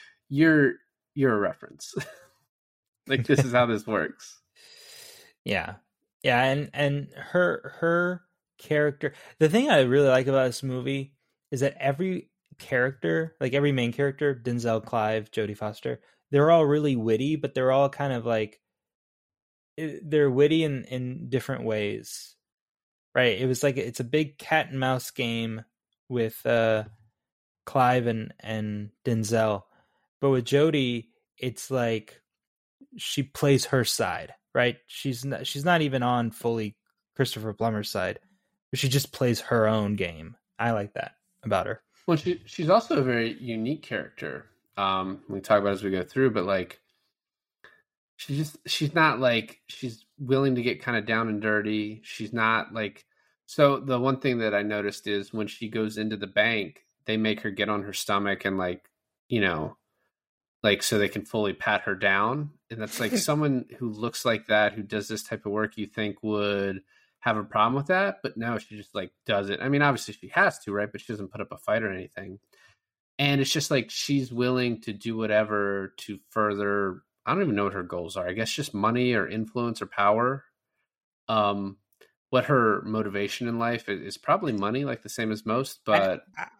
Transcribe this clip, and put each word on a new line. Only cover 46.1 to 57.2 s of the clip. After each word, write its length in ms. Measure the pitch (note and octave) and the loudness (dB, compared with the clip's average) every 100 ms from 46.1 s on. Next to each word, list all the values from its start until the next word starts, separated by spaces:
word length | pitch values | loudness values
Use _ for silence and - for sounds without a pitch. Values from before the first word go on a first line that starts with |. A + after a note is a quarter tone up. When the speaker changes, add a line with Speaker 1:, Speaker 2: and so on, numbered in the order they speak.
| C3 C3 | 2 2
Speaker 1:
but, 140 | G#2 | 2
like, 360 | F#2 F#2+ F2+ - _ _ _ _ _ _ _ _ - _ _ _ _ _ | 0 -2 -2 -12 _ _ _ _ _ _ _ _ -20 _ _ _ _ _
she's 220 | - C#3 | -6 -4
just, 200 | D3+ - - | -4 -8 -6
she's 280 | - D3 | -2 0
not, 260 | E3 D#3 A#2+ | 4 4 4
like, 400 | B2+ A2+ A2 - _ | 4 2 -2 -12 _
she's 380 | - B2+ A2+ _ - | -10 -10 -10 _ -12
willing 360 | B2+ C3+ C#3 | 0 2 4
to 80 | B2 | 2
get 200 | A#2+ - | 0 -2
kinda 200 | - A#2 | -2 -4
down 260 | G#2 A2 A2+ | 0 0 0
and 140 | G#2 | -2
dirty. 580 | A2 G#2+ G#2+ G#2+ G#2 G#2+ | 0 0 0 -2 -4 -8
She's 280 | - - G#2+ | -16 -12 -8
not, 400 | A#2 A2+ A2+ - | 0 2 2 -2
like, 320 | A2+ G#2 - _ _ _ _ _ | -6 -6 -8 _ _ _ _ _
so 320 | - C#3+ C#3 | 4 4 4
the 200 | C3+ B2 | 0 0
one 220 | C3 C3 | 2 0
thing 180 | C#3 A#2+ | 0 0
that 160 | A2 | 2
I 80 | G2+ | 0
noticed 440 | G#2 G#2 G2+ - G#2+ | 0 -2 -2 -4 -4
is 260 | G2+ G2+ | -4 -4
when 140 | A2+ G#2 | -6 -6
she 220 | - A2 | -8 -8
goes 300 | A2 G#2+ A2 | -4 -4 -2
into 180 | G#2+ G#2 | -4 -4
the 100 | G2 | -4
bank, 580 | G#2 G#2 A2+ F2 - _ _ - | 2 2 2 -4 -10 _ _ -4
they 100 | |
make 240 | A2 | 0